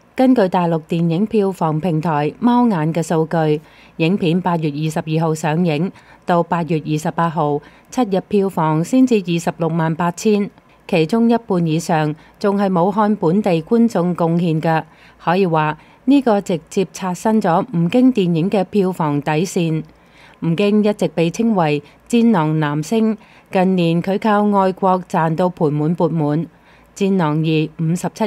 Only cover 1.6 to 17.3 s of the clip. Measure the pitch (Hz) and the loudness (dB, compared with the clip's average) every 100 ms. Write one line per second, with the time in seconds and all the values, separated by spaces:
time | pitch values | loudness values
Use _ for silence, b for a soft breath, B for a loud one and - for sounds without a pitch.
1.6 | 165 156 180 156 170 147 147 - 240 240 | -2 0 -2 -2 0 0 -2 -2 0 2
2.6 | 240 180 151 165 160 165 160 175 156 151 | 2 0 -2 -2 -2 -2 0 0 0 -2
3.6 | B B B B 160 202 180 175 180 175 | B B B B -2 0 0 0 0 -2
4.6 | 156 143 156 165 160 156 160 156 160 156 | -2 -4 -4 -4 -4 -2 -2 -2 -2 0
5.6 | 180 147 185 B B B - 175 170 175 | 0 -2 -4 B B B -2 0 0 -2
6.6 | 160 160 151 151 170 - 165 156 147 147 | -2 -4 -2 -4 -4 -2 -2 0 -2 -2
7.6 | B B B - 240 190 - 208 196 185 | B B B -4 -2 -2 0 -2 0 0
8.6 | 156 156 170 262 254 220 175 170 175 - | 0 0 0 2 4 2 0 -2 -2 -4
9.6 | 165 165 160 160 175 175 226 208 202 - | -4 -2 -2 -2 -4 -2 0 0 -2 -10
10.6 | _ b - 175 160 226 233 233 226 180 | _ b -2 0 2 2 2 2 0 -2
11.6 | 165 156 - 165 151 160 B B 208 202 | 0 -2 0 0 0 -4 B B -2 0
12.6 | 202 180 180 202 208 214 165 185 208 165 | 0 0 0 0 0 0 0 0 0 -2
13.6 | 156 233 233 190 175 170 170 170 175 156 | 0 2 2 2 -2 0 0 0 0 0
14.6 | 165 160 - B B B - 180 190 160 | 0 -2 -2 B B B -2 0 2 2
15.6 | 151 151 b b - 285 254 202 196 170 | 0 -4 b b 2 2 4 0 0 -6
16.6 | - - 185 - 190 180 220 | -4 -4 -4 -6 -8 -4 0